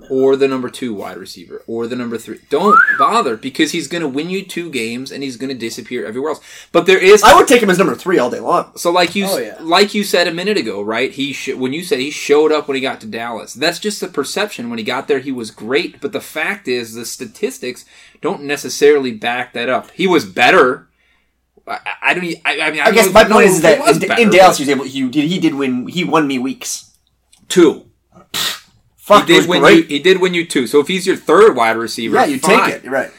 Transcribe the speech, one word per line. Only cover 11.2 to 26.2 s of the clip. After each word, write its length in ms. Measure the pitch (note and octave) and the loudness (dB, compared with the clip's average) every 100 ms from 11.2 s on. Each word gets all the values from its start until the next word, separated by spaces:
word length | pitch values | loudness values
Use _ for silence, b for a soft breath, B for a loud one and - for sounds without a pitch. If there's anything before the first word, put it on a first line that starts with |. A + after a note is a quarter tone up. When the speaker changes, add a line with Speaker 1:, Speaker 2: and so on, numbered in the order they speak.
| C#3 | -8
Speaker 1:
sh-, 180 | B2+ C3+ | -8 -8
when 200 | B2 B2+ | -6 -6
you 100 | D3 | -6
said 140 | F3+ B2+ | -6 -4
he 120 | C#3+ | -6
showed 420 | - - D3 D#3 | -6 0 4 4
up 160 | D3+ D3 | 2 -2
when 60 | |
he 60 | C3+ | -6
got 220 | B2+ A2+ | -6 -8
to 40 | A2+ | -12
Dallas. 460 | A2+ A#2 A2 - | -10 -8 -10 -12
That's 260 | A#2 D#3+ E3 | -6 -4 -4
just 220 | G#3 G#3 | -6 -8
the 80 | F#3 | -8
perception. 600 | - C3+ F#3 G#3 - A#2+ | -6 -6 -4 -6 -8 -10
When 80 | A#2 | -8
he 60 | |
got 240 | A2 C3 - | -6 -6 -2
there, 100 | C#3 | -4
he 120 | C#3 | -4
was 200 | B2+ A2 | -8 -10
great. 500 | - G#2+ C#3+ D#3 - | -12 -4 -4 -4 -10
But 120 | C#3 | -10
the 100 | A2 | -10
fact 460 | - D3+ E3+ G3+ - | -10 -8 -6 -6 -6
is, 260 | B2 A2+ | -6 -6
the 100 | A#2 | -12
statistics 800 | A2+ - A#2 - A#3 - B2+ A#2+ - b b b | -12 -12 -14 -8 -8 -8 -12 -14 -18 b b b
don't 220 | D3+ F#3 | -8 -8
necessarily 680 | C#3+ C#3+ C3 - D3 D3 B2+ | -6 -8 -6 2 4 4 0
back 400 | G#2+ A#2 B2 B2 | -6 -6 -6 -8
that 160 | B2 A#2+ | -6 -4
up. 220 | A#2 - | -4 -6
He 160 | - F#3 | -4 0
was 180 | D#3+ | 0
better. 600 | G2+ - B2 F3+ B2+ C#3 _ _ _ _ _ _ _ _ - | -2 0 4 4 4 0 _ _ _ _ _ _ _ _ -12
I, 140 | - - - | -12 -10 -6
I 140 | C#3 | -2
don't 100 | F3 | -2
e-, 160 | F3 E3 C#3 | -4 -6 -4
I, 140 | D3+ | -4
I 80 | D#3 | -4
mean, 100 | D3+ | 0
I 40 | |
Speaker 2:
I 20 | D#3 | 2
Speaker 1:
don't 80 | |
Speaker 2:
guess 100 | G3 | 2
Speaker 1:
even 80 | F#3+ | 4
Speaker 2:
my 100 | G#3 | 4
Speaker 1:
know 100 | G#3+ | 6
Speaker 2:
point 120 | G#3+ G3 | 6 4
is 80 | E3 | 4
Speaker 1:
if 60 | |
Speaker 2:
that 140 | D#3+ D3+ | 4 4
Speaker 1:
he 60 | |
was 200 | - - | 2 0
Speaker 2:
in, 60 | F#3 | 0
Speaker 1:
better, 140 | - | 2
Speaker 2:
in 80 | G#3+ | 4
Dallas, 260 | F3+ F3+ D#3+ | 8 6 6
Speaker 1:
but 100 | C#3 | -2
Speaker 2:
he 60 | |
was 60 | C3+ | -2
able, 40 | C3 C3+ C3 | -4 -6 -4
he, 160 | D3 D3 | -2 -2
he 100 | F#3+ | 0
did 140 | D#3 | 0
win, 320 | C#3 C3 B2 A#2 | 0 -4 -4 -6
he 160 | C3 | -6
won 240 | D3+ D#3+ | 0 0